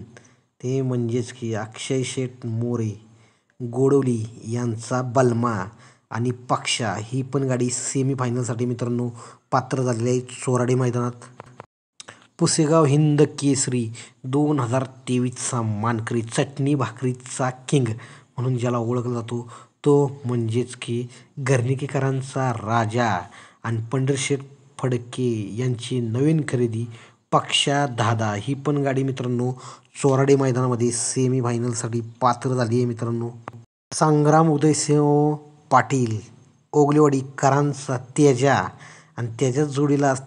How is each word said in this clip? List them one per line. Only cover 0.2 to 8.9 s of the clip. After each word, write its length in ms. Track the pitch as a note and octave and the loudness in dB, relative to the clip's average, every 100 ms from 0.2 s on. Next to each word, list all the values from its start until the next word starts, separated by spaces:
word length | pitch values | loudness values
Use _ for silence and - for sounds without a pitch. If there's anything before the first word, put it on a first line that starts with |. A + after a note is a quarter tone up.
| _ _ _ - | _ _ _ -10
ते 220 | B2 C3+ | -4 -2
म्हणजेच 500 | C3 B2 A#2 B2 A2+ | -2 -2 -2 -2 -4
की 220 | - A2+ | -8 -6
अक्षय 480 | G#2+ A2 - - C3+ | -6 -8 -10 -4 -2
शेठ 440 | B2+ - B2 B2 A#2+ | -2 -4 -6 -6 -6
मोरे 600 | A2+ A#2+ A#2+ G#2+ G2 - _ _ _ _ - | -4 -2 -2 -4 -6 -16 _ _ _ _ -12
गोडवली 640 | A#2+ A#2+ C3+ C#3 B2+ A#2 A2+ - A2 | -6 2 4 4 2 -2 -4 -10 -6
यांचा 540 | A#2+ A#2+ A2 - B2+ | -4 -2 -4 -4 -4
बलमा 520 | B2+ A#2+ B2 A#2 A#2+ G#2 F#2+ - - _ - | 0 4 4 4 0 -2 -6 -12 -20 _ -10
आणि 200 | A#2 B2 | -4 -4
पक्षा, 640 | A#2 - C3+ - - A2 F#2 | -4 -4 -4 -2 -2 -2 -4
ही 240 | A2 C3 | -6 -6
पण 200 | C3+ C#3+ | -2 -2
गाडी 280 | C3+ B2 B2 | 0 0 0
सेमीफायनलसाठी 960 | - - C#3 C3 C3+ B2 B2 A#2+ A#2 | -2 -4 -2 0 0 -2 -2 -4 -2
मित्रांनो 440 | B2 A#2 A#2+ | -2 -2 -2